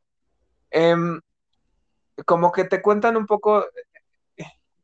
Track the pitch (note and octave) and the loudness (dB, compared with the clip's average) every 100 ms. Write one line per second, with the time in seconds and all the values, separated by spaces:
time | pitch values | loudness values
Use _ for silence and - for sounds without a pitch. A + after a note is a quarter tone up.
0 | _ _ _ _ _ _ _ D#3 E3 E3+ | _ _ _ _ _ _ _ 0 2 2
1 | E3+ E3 - _ _ _ _ _ _ _ | -2 -6 -14 _ _ _ _ _ _ _
2 | _ - - E3+ E3+ F#3+ F#3 F#3 G3+ G#3 | _ -10 -2 2 2 0 -2 -2 0 2
3 | A#3 A3+ G#3 G#3 G#3+ G#3 F#3+ - - _ | 0 0 -2 -2 2 0 -2 -10 -20 _
4 | _ _ _ - D#3 _ _ _ | _ _ _ -20 -20 _ _ _